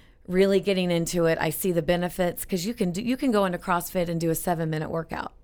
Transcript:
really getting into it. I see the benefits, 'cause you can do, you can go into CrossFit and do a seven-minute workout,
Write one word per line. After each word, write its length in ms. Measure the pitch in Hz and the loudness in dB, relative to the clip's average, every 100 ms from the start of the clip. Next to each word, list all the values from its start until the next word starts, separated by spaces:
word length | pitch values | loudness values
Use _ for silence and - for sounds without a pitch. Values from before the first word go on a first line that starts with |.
| - - - | -20 -18 -2
really 320 | 180 196 196 | 2 4 4
getting 300 | 196 185 180 | 2 0 2
into 340 | 170 170 175 | 0 0 2
it. 140 | 165 165 | 2 2
I 100 | 160 | 0
see 220 | - 190 | -2 0
the 80 | 170 | 0
benefits, 640 | 156 175 175 - 175 - | 2 0 0 0 -2 -2
'cause 200 | - 185 190 | -4 -4 -2
you 80 | |
can 180 | 240 185 | -2 -2
do, 80 | 170 | -2
you 140 | 240 262 | -2 0
can 140 | 277 | 2
go 140 | 208 190 | 2 2
into 100 | 175 | -2
CrossFit 500 | - 175 175 185 170 | -2 -2 -2 -2 -2
and 120 | 165 | 0
do 100 | 165 | 0
a 40 | |
seven-minute 560 | 160 - 165 160 156 156 | 0 0 -2 -2 -4 -4
workout, 420 | 165 160 - - - | -6 -6 -8 -10 -14